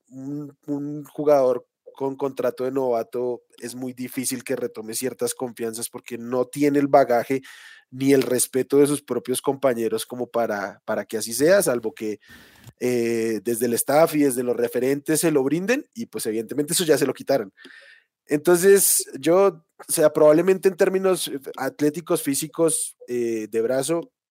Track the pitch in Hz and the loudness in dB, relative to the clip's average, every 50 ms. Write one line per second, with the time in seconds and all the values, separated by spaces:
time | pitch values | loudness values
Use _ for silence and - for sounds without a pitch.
0 | _ _ - 131 135 139 143 147 147 139 - _ _ - 143 143 143 147 147 151 | _ _ -16 -14 -12 -10 -10 -10 -10 -12 -16 _ _ -8 -6 -6 -6 -8 -8 -10
1 | 147 - - - 147 147 147 139 131 127 123 120 - _ _ _ _ - - - | -12 -12 -10 -2 2 2 4 4 4 2 2 0 -4 _ _ _ _ -20 -10 -6
2 | 135 135 135 131 139 135 131 - 123 123 120 - 127 131 131 139 131 127 120 113 | -6 -6 -4 -4 -6 -6 -4 -2 -2 -2 -2 -2 -4 -4 -2 -2 0 0 0 -2
3 | 113 - - 123 123 123 123 117 _ _ _ - 117 120 117 127 131 127 123 120 | -2 -4 -4 -4 -4 -4 -4 -6 _ _ _ -14 -12 -12 -10 -10 -10 -10 -10 -10
4 | 127 123 - 135 123 - 131 123 - - 131 120 120 117 - 113 110 107 - - | -12 -8 -6 -6 -6 -4 -6 -6 -6 -6 -6 -4 -6 -6 -8 -10 -10 -10 -8 -6
5 | 127 127 123 - 123 120 - - 131 120 107 - 117 113 110 117 113 - - 123 | -6 -6 -4 -4 -4 -4 -4 -6 -8 -8 -8 -6 -8 -6 -6 -8 -10 -12 -12 -14
6 | - - 120 117 117 120 123 127 123 - - 143 147 147 143 147 139 139 139 139 | -14 -12 -12 -10 -8 -4 -2 -2 -2 -2 -2 0 2 2 4 2 4 6 6 6
7 | 135 120 120 117 107 - 135 131 - - - - - - - - _ _ 131 127 | 6 6 2 2 0 0 -4 -4 -6 -10 -20 -20 -20 -20 -20 -20 _ _ -8 -2
8 | 135 139 139 135 123 123 127 120 - - - 131 127 - 139 139 147 143 147 139 | 2 4 4 4 4 2 0 -2 -2 -2 -2 -2 0 2 4 4 4 4 2 -2
9 | - - 123 120 - - 127 - - 143 135 135 139 135 120 117 113 110 110 110 | -6 -6 -8 -6 -6 -6 -6 -4 -2 -4 -2 0 0 0 0 0 -2 -2 -2 -4
10 | - - 131 123 120 - - 117 117 110 107 101 98 101 101 - _ - 110 104 | -6 -8 -10 -10 -8 -6 -4 -2 -2 -2 -4 -6 -8 -8 -12 -12 _ -8 -6 -6
11 | 104 - 113 107 104 113 113 120 143 165 190 202 180 160 123 120 - 110 - - | -6 -6 -8 -8 -6 -6 -2 0 2 4 4 4 2 2 -2 -2 -4 -6 -8 -8
12 | 113 107 104 - _ - - - - _ _ - - - - - 123 123 123 120 | -8 -8 -8 -10 _ -20 -20 -20 -20 _ _ -20 -20 -20 -10 -6 -2 -2 0 0
13 | 117 117 117 113 113 113 110 104 98 117 120 110 123 120 117 107 - - 135 151 | 0 0 0 -2 -2 -2 -2 -4 -4 -4 -4 -2 -2 0 0 -2 0 2 4 4
14 | 165 160 156 151 143 139 120 127 123 123 117 110 120 117 - 123 123 135 139 143 | 4 4 4 2 2 2 2 0 -2 -2 -2 -2 -2 -2 -2 0 0 0 0 -2
15 | 139 - 156 147 175 165 156 139 131 139 156 170 185 196 247 285 - _ _ 117 | -2 -2 -2 0 0 2 2 2 2 0 0 -2 0 -2 -2 -2 -4 _ _ -14
16 | 113 - - 110 - 117 107 113 113 107 127 135 143 147 170 - 185 156 143 135 | -12 -10 -10 -8 -6 -4 -4 -4 -6 -4 -4 -4 -4 -2 -2 0 2 2 2 2
17 | 147 135 - - 131 - 135 131 107 95 - _ - - - - - - - _ | 2 0 -2 -2 -2 -2 -2 -2 -2 -6 -14 _ -20 -20 -20 -20 -20 -20 -20 _
18 | _ _ _ _ _ - 151 151 147 175 175 170 180 196 196 196 185 - - - | _ _ _ _ _ -4 -4 0 2 4 4 6 6 6 6 6 6 2 0 0
19 | - - - 135 135 156 170 190 196 196 170 160 _ _ _ - - - - 170 | -2 -6 -8 -4 0 2 4 4 4 2 0 -2 _ _ _ -18 -10 -6 0 2
20 | 151 151 - 160 156 151 151 160 175 190 190 185 - 190 180 - 196 185 185 190 | 2 4 4 6 6 6 6 6 4 2 2 2 2 0 2 2 2 2 2 2
21 | 190 190 185 175 - - - 139 - 160 - - - - - - 147 151 147 175 | 2 0 0 0 -2 -6 -8 -10 -10 -12 -10 -8 -8 -8 -4 -2 0 0 0 -2
22 | 160 - 175 160 - 143 139 - 160 143 - - 165 160 - - - - - _ | -4 -2 -2 -2 -2 -2 -4 -4 -6 -6 -2 0 0 0 0 -2 -4 -8 -10 _
23 | - - 123 120 120 117 113 110 107 104 110 113 113 117 127 135 135 143 165 170 | -10 -6 -4 -4 -2 -2 -4 -4 -6 -4 -2 -2 0 0 0 -2 -2 -2 -2 -4
24 | - - _ _ _ _ | -4 -8 _ _ _ _